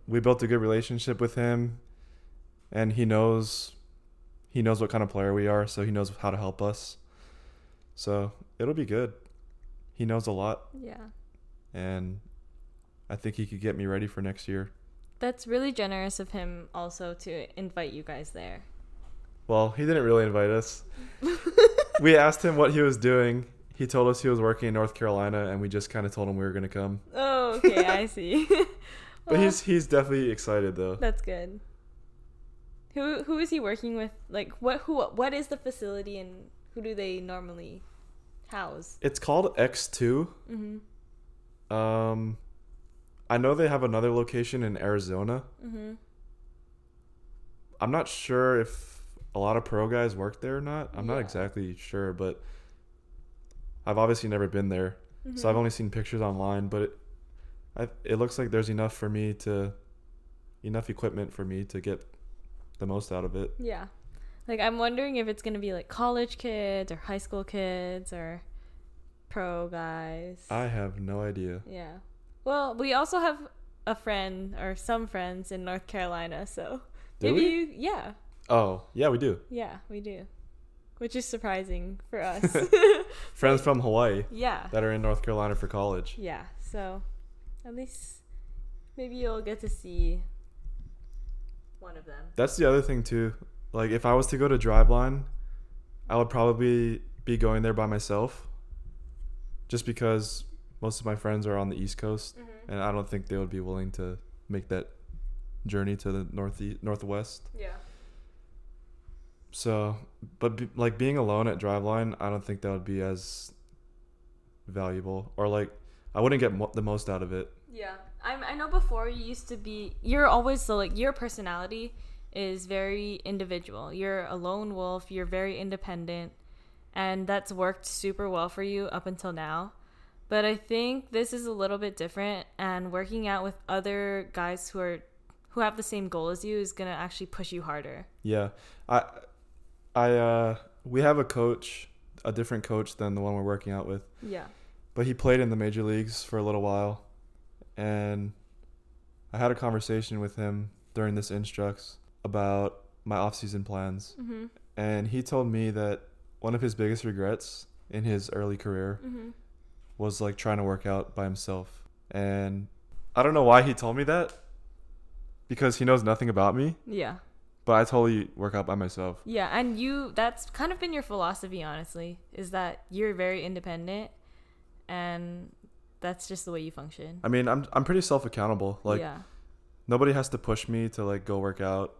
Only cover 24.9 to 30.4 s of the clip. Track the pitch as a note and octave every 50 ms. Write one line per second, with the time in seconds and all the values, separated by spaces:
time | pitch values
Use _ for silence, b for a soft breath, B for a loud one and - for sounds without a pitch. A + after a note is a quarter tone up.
24.9 | - - A#2 G#2+ G2+ G2+ G2+ G#2 G#2 G#2 G#2 F#2+ G2 G2 G2+ G2+ F#2+ G#2 G2 -
25.9 | - A2+ G2+ G2+ - - G2+ F#2+ G2 F#2+ F#2+ G2 F#2 G2 G2 F#2 - G2+ G2 G2
26.9 | G2+ G2 - - - B3 C4+ C#4 C4+ C4 B3 A#3+ A3 A#3+ - F#4 G3+ F#3+ F3+ F#3
27.9 | F#3+ G3 G#3+ A3 - - F3 - A#3+ D4+ D#4 - G4 - F#4+ - - - B B
28.9 | B B B B B B B - - E3 G3 G3 - - - G3 F3+ F3 D#3 -
29.9 | D3 C#3 C#3 C#3 C#3 C3+ C3 B2 A2 G#2+